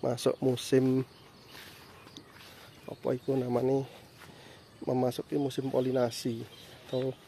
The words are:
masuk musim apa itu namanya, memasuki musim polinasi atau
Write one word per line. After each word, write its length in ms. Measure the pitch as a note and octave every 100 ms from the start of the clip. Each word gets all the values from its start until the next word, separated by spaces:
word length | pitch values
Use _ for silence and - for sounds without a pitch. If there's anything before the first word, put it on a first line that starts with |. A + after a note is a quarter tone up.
masuk 320 | B2+ A#2+ - -
musim 640 | C3+ B2 - C3 C3 C3 B2+ - - - - - - - - - - - - - - - - - -
apa 280 | - B2+ B2+
itu 200 | - C3+
namanya, 480 | B2 A#2+ B2+ C#3 C3+ - - - - - - - - -
memasuki 560 | - B2+ B2+ A#2+ - D3
musim 320 | C#3 B2+ C3+
polinasi 720 | C3 B2+ C3 B2 A#2 B2+ A2+ A2+ - - - -
atau 280 | B2+ C3 C3